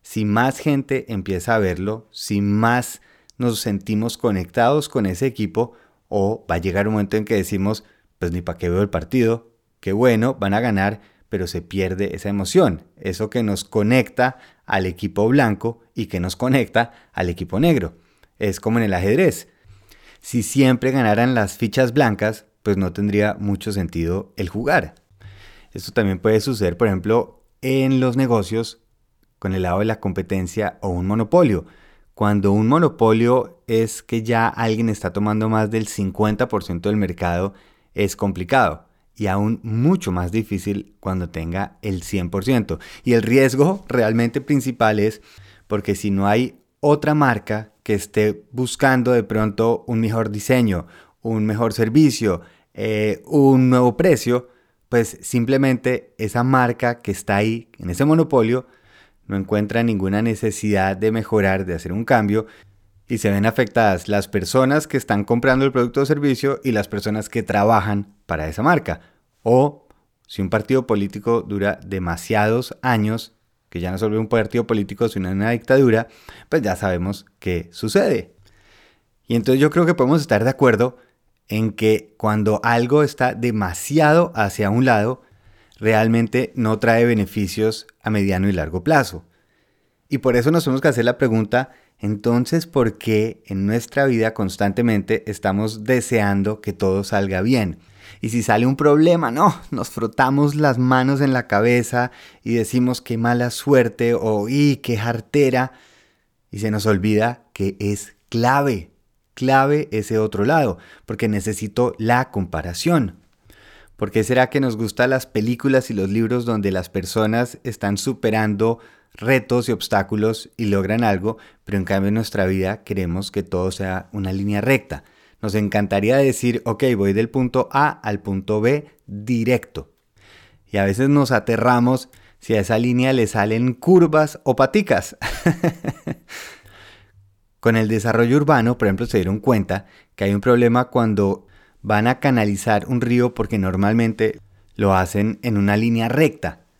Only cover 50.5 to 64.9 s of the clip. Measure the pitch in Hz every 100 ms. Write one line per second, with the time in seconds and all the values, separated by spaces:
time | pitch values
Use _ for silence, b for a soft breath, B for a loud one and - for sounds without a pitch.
50.5 | 127 113 90 - B B B 113 110 107
51.5 | 107 117 107 110 131 151 - 110 85 b
52.5 | b b - 107 107 107 98 - 151 135
53.5 | 131 127 127 123 110 175 135 120 123 -
54.5 | b b b _ 120 113 - - 123 117
55.5 | 135 135 123 127 123 - - 107 120 127
56.5 | 127 123 120 120 120 - 95 - 101 110
57.5 | 113 - - 87 87 143 160 156 135 113
58.5 | 127 - b b b b b - 98 98
59.5 | 104 104 117 117 104 95 101 117 107 113
60.5 | - 107 98 95 95 110 113 107 110 98
61.5 | 95 92 82 82 98 113 120 104 107 110
62.5 | B B B _ _ _ 117 107 98 110
63.5 | 113 117 - 110 90 - 104 98 104 87
64.5 | 131 131 151 151